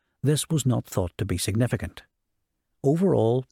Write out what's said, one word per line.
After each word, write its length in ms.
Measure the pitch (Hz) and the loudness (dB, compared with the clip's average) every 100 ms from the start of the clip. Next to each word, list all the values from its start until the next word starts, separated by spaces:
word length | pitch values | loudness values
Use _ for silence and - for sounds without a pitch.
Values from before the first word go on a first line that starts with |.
| _ _ | _ _
this 280 | 131 151 - | 0 0 0
was 160 | 160 127 | 0 0
not 200 | 113 - | 0 -2
thought 320 | 104 90 - | -4 -2 -4
to 80 | 90 | -4
be 120 | 90 | -4
significant. 680 | - 110 123 110 92 - - _ _ _ _ _ _ _ | -2 0 0 -2 -6 -12 -20 _ _ _ _ _ _ _
Overall, 600 | 139 165 190 120 113 127 - | 0 2 2 2 2 0 -2